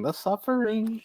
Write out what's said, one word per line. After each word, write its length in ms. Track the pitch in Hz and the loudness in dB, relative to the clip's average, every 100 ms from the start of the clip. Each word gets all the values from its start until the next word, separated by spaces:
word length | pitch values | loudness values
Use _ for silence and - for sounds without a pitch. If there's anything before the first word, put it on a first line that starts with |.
The 100 | 117 | -2
suffering. 880 | 160 - 202 - 254 240 220 220 226 | -2 -2 -2 0 2 2 2 0 -4